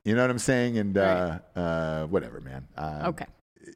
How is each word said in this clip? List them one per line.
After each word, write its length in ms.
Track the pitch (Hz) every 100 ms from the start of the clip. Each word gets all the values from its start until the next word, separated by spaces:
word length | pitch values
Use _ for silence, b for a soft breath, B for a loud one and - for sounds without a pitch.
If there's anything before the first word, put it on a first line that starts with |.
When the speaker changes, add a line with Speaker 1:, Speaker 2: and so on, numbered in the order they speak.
| -
Speaker 1:
You 100 | 113
know 60 |
what 80 | 127
I'm 100 | 123
saying? 380 | 139 127 120 117
And, 180 | 101 98
Speaker 2:
Right. 440 | 95 90 90 85 - 90
Speaker 1:
uh, 40 |
uh, 460 | 85 82 80 78 78
whatever, 320 | 92 60 -
man. 280 | 65 65 - -
Um, 280 | 78 76 175
Speaker 2:
Okay. 180 | 160 - - _ _ -